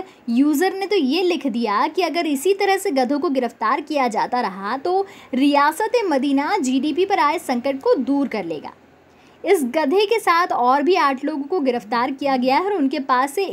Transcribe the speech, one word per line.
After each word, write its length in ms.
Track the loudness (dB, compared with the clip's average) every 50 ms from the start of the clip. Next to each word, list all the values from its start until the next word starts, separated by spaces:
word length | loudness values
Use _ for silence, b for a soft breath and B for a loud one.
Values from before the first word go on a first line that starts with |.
| -4 B B B B -2
यूज़र 440 | 2 2 4 4 2 2 0 0 0
ने 140 | -2 -4 0
तो 80 | 0
ये 260 | 0 2 2 0 0 0
लिख 220 | 0 0 0 -2 -4
दिया 400 | -2 -2 -2 0 0 0 0 0
कि 140 | 0 -2
अगर 240 | -2 -2 0 -2 -2 0
इसी 260 | -2 0 2 0 0
तरह 240 | 2 2 0 0 0
से 120 | 0 -2
गधों 260 | 0 0 0 0 0 0
को 100 | 0 0
गिरफ्तार 520 | 0 0 -2 -2 -4 -4 -2 0 0 -2
किया 260 | -2 -4 -2 0 0 0
जाता 340 | 0 -2 -2 -2 -2 -2
रहा 340 | -2 -4 -6 -6 -8 -6 -6 -4
तो 280 | -2 -2 0 0 -2 -2 B B B B -2
रियासत 580 | 2 2 4 4 4 4 2 2 0 -4 0 0 0 0
मदीना 520 | 2 0 0 2 2 0 0 0 0 -2 0
जीडीपी 480 | 0 0 0 0 0 0 0 0 0
पर 140 | 0 2 2
आए 200 | 2 2 0 -2
संकट 400 | -2 -4 -4 -2 -2 -4 -4 -2
को 120 | 2 2 2
दूर 320 | 2 2 0 0 0 0 -2
कर 180 | -4 -6 -6
लेगा। 260 | -6 -8 -8 -10 -14 -18 _ _ _ _ _ _ b b b b b b b b
इस 200 | 0 2 2 2
गधे 400 | 0 0 0 0 2 2 2 2
के 140 | 2 0 0
साथ 280 | 2 2 2 2 2 0
और 360 | 0 0 2 2 2 2 4
भी 120 | 2 2 2
आठ 260 | 2 2 0 0 -4
लोगों 180 | -6 -6 -6 -6
को 160 | -4 -4 -2
गिरफ्तार 520 | 0 0 -2 -2 -4 -4 -2 -2 -2 -2
किया 240 | -4 -4 -2 -2 0 0
गया 200 | 2 2 2 2
है 80 | 2
और 80 | 0 0
उनके 260 | 0 0 0 0 -2
पास 320 | -2 0 0 0 0 0 0
से 120 | -4 -4 -2